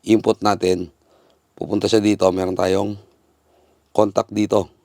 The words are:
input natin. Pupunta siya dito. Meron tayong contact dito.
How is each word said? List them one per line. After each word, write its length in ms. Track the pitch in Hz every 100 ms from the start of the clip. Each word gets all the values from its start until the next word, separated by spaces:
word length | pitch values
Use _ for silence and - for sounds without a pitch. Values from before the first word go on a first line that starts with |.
input 360 | - 110 104 110
natin. 480 | 104 98 92 92 87 _ _ _ _ _ _ _
Pupunta 320 | - 104 104
siya 100 | 110
dito. 240 | 104 101 95
Meron 240 | 95 92 92
tayong 400 | 92 95 101 101 - _ _ _ _ _ _ _ _
contact 400 | - 107 98 110
dito. 360 | 104 104 107 90 _